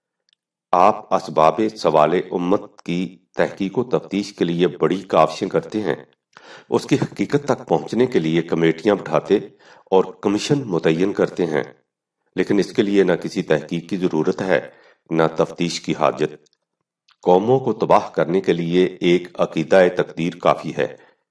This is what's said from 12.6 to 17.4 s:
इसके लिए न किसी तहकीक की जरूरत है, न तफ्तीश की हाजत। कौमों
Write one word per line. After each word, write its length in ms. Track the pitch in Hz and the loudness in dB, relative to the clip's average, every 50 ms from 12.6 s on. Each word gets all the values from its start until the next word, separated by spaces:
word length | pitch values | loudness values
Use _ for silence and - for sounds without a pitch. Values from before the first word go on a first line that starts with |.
इसके 220 | 87 - - - 107 | 0 0 0 -2 0
लिए 220 | 98 101 98 92 | 2 4 2 4
न 120 | 87 87 82 | 4 2 -2
किसी 240 | - 82 - 95 87 | -2 -6 -6 -4 -2
तहकीक 440 | - 80 73 78 78 85 85 85 85 | 0 0 -2 -2 -4 -8 -8 -6 -6
की 80 | 104 90 | -4 -2
जरूरत 440 | 90 85 82 78 76 92 92 - 101 | -2 -2 0 0 0 -2 -2 -2 -2
है, 300 | 92 85 73 71 - - _ _ _ _ _ _ - | 0 0 0 -2 -4 -14 _ _ _ _ _ _ -4
न 260 | 82 82 80 78 - | 0 0 0 0 0
तफ्तीश 420 | - 80 - - - 87 82 - - | 0 -2 -2 -2 -4 -4 -4 -4 -6
की 140 | - 85 80 | -6 -6 -4
हाजत। 480 | - 76 69 69 73 76 73 73 - _ _ _ _ _ _ _ _ _ _ _ _ _ _ _ _ - | 0 0 0 0 0 -2 -4 -4 -8 _ _ _ _ _ _ _ _ _ _ _ _ _ _ _ _ 0
कौमों 340 | 90 90 92 | 2 4 4